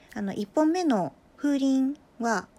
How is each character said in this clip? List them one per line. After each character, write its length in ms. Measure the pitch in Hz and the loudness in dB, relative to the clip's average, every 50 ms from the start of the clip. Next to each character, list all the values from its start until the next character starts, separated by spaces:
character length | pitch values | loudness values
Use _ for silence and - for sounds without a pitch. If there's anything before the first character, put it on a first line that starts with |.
| - - - | -20 -16 -12
あ 60 | 214 | -8
の、 140 | 202 196 - | -8 -6 -6
一 120 | - 208 | -6 -8
本 240 | - - 311 311 311 | -4 0 2 2 2
目 140 | 330 370 359 | 2 2 2
の 300 | 311 247 202 175 139 - - _ _ _ - - | 2 2 0 0 -4 -6 -12 _ _ _ -4 -2
風 140 | 294 285 277 | 0 0 2
鈴 360 | 269 269 262 269 262 269 285 - - _ _ - | 2 2 2 2 0 0 -4 -6 -12 _ _ -6
は、 280 | 233 233 220 185 - - _ | -4 -2 -2 -2 -4 -8 _